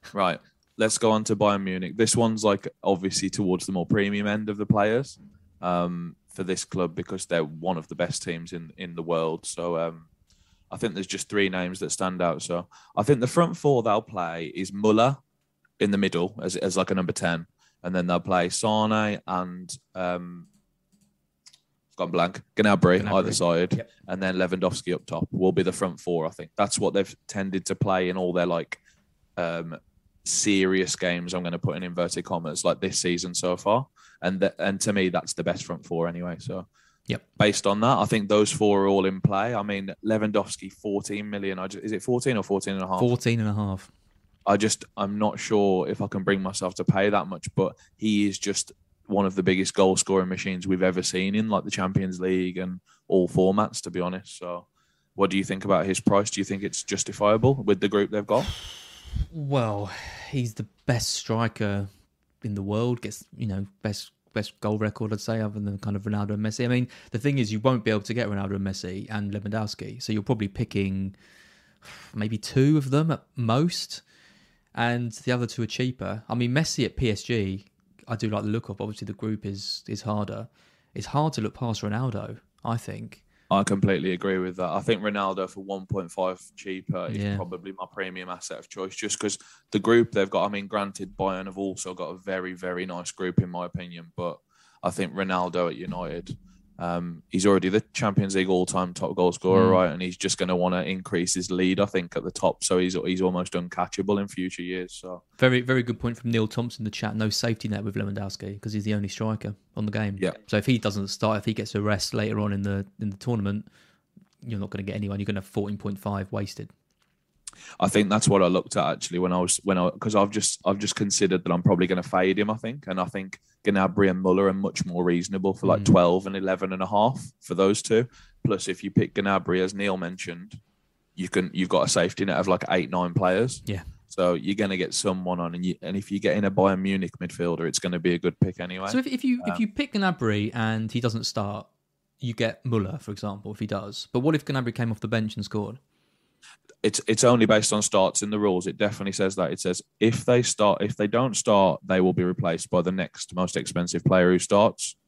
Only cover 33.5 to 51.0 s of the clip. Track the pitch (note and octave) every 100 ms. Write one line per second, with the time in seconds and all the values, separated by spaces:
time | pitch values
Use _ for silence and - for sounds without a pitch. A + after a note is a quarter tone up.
33.5 | F2+ - A2+ C#3 _ - _ F2 F#2+ F2
34.5 | - F#2 G2 - G2+ F#2 F2 - - E2
35.5 | E2 - E2+ - E2+ E2 E2+ F2 E2+ -
36.5 | F#2+ F2 _ _ _ - A#2 _ _ G#2+
37.5 | G2 G2+ G2+ A#2 B2 G#2 A2+ G2+ G#2+ G#2+
38.5 | - G#2+ G2+ G2 G2 F#2+ F#2+ - G2 A2
39.5 | A#2+ G#2 G2+ G2 - G#2+ A2 G#2+ G#2 G2
40.5 | - F#2+ - G#2+ G2+ G2 G2+ G#2 G2+ G2
41.5 | F#2+ F#2+ G2 G#2+ G#2+ - B2 C3+ A#2 F#2+
42.5 | G2 G2 G2 F#2 F#2 A#2+ A#2+ A#2+ A#2 A2
43.5 | G#2 G2+ F#2+ - _ _ _ _ _ -
44.5 | G2+ G#2+ - - - G2+ G#2 G#2 - -
45.5 | G#2+ G2+ F#2 F2+ F#2+ G2+ G2+ F#2+ G2 F#2+
46.5 | G2 F#2 - - G2 G2 G2+ F2 F2+ -
47.5 | - F#2+ - _ _ A2 G#2 G2+ F#2+ G2+
48.5 | G2 - - _ _ _ G2+ G2 G2 F#2
49.5 | F#2 F#2+ - F#2+ F#2 - F#2+ F#2 F#2 G2
50.5 | F#2 F2+ F#2 F#2 F2+